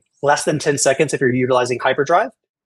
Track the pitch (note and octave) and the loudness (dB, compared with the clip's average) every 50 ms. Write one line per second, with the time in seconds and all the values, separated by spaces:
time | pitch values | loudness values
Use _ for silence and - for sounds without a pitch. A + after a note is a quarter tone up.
0 | _ _ _ _ - C#3+ D3 C#3+ - E3+ D#3 C#3+ - D#3 C#3+ C3+ - C#3 C3+ - | _ _ _ _ 0 0 0 0 0 -2 -2 -2 0 -2 -2 0 0 0 2 0
1 | D#3+ C#3 - C3 C#3 B2 B2 B2+ B2+ B2 C3 B2 B2 A#2+ B2 A#2+ - C3+ C3 - | 0 -2 -2 -2 0 0 0 0 0 2 2 2 0 0 -2 -2 -2 -2 0 0
2 | C#3+ C#3+ E3+ F3+ A3+ C4+ - _ _ _ _ _ _ | 0 2 2 0 0 -2 -8 _ _ _ _ _ _